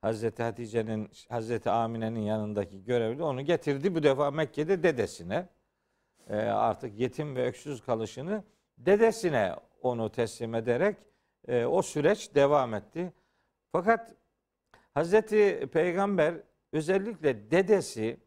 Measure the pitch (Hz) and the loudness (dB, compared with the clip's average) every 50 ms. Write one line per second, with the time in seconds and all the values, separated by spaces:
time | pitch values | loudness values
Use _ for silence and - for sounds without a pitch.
0 | - 110 113 107 113 117 107 - 117 117 113 - 120 110 104 117 110 110 110 110 | -2 -2 -4 -2 -4 -4 -4 -2 -4 -4 -4 -6 -10 -4 -2 -2 -2 -2 -4 -6
1 | 107 - _ - - _ 120 120 113 110 120 110 - 117 98 113 117 113 113 113 | -6 -8 _ -20 -16 _ -6 -6 -4 -4 -4 -4 0 0 0 0 0 0 -2 -4
2 | 113 113 117 113 107 104 107 110 107 107 107 104 101 98 - 95 92 110 127 120 | -4 -4 -4 -4 -2 -2 -2 -2 -2 -4 -2 -4 -4 -4 -8 -18 -6 -2 -2 0
3 | 117 110 117 143 165 156 135 127 139 143 175 156 - 151 143 139 139 202 180 165 | 0 0 -2 -2 -4 -4 -4 -4 -2 -2 -2 -2 0 -2 -4 -2 -2 -2 -2 2
4 | 147 147 135 135 147 143 139 156 156 143 - - 151 160 196 180 156 175 156 120 | 4 4 4 4 2 -2 0 -2 -4 -4 -2 -6 -2 0 0 2 2 2 2 2
5 | 107 92 - - 85 85 98 151 180 180 _ _ _ _ _ _ _ _ _ _ | -2 -4 -4 -12 -10 -4 -4 -4 -4 -6 _ _ _ _ _ _ _ _ _ _
6 | _ _ _ _ _ - 107 107 110 110 107 104 110 117 107 - - 120 101 104 | _ _ _ _ _ -6 -4 -2 -2 0 0 0 0 0 0 -2 -6 -12 -6 -4
7 | 123 123 - - 156 151 135 127 127 123 - - - 147 143 117 - - 123 113 | -4 -4 -4 -6 -8 -8 -4 -4 -4 -4 -4 -6 -12 -12 -12 -12 -4 -4 -4 -2
8 | 113 104 - - 135 170 208 214 185 _ _ _ _ _ _ _ 123 147 196 208 | -2 -8 -8 -10 -8 -8 -8 -8 -8 _ _ _ _ _ _ _ 2 2 4 6
9 | 226 226 214 220 - 175 151 120 104 92 73 - - _ _ _ - 127 123 117 | 4 4 2 2 -2 0 2 2 2 0 -2 -6 -12 _ _ _ -4 -2 -2 0
10 | 113 107 - - 120 107 - - 120 113 113 117 113 120 120 123 165 208 196 - | -2 -4 -2 -2 -2 -2 -2 -8 -8 -4 -4 -4 0 0 0 2 2 0 -2 -4
11 | - _ _ _ _ _ _ _ _ - 123 123 117 123 147 185 180 - - 151 | -14 _ _ _ _ _ _ _ _ -2 0 0 0 2 0 0 0 -2 -2 0
12 | 139 160 208 214 - - - 143 139 139 147 147 131 117 110 104 - - _ 160 | 2 2 2 2 -2 -2 2 4 4 6 6 4 2 0 -4 -6 -8 -8 _ -8
13 | 175 180 - _ _ _ _ _ _ _ _ _ _ _ _ 170 175 202 233 226 | -8 -8 -10 _ _ _ _ _ _ _ _ _ _ _ _ -2 2 4 2 2
14 | 226 - - _ _ _ _ _ _ _ _ _ _ _ _ - _ _ _ - | 2 -10 -20 _ _ _ _ _ _ _ _ _ _ _ _ -20 _ _ _ -2
15 | 170 170 185 220 214 220 208 214 208 202 175 - - 135 - 165 160 180 170 180 | 0 4 4 4 4 4 4 4 4 4 4 0 -6 -2 0 2 2 2 2 0
16 | 196 202 202 180 151 156 170 160 - _ _ _ _ _ - 151 156 147 190 196 | 0 0 4 4 4 2 2 -2 -10 _ _ _ _ _ -4 -4 0 2 0 0
17 | 196 220 226 170 160 147 131 107 101 107 151 175 196 180 214 190 160 - - 117 | 0 -2 -8 -2 0 0 0 0 -2 2 2 2 4 6 4 2 2 -2 -6 -4
18 | 107 110 123 - _ | -4 -4 -4 -6 _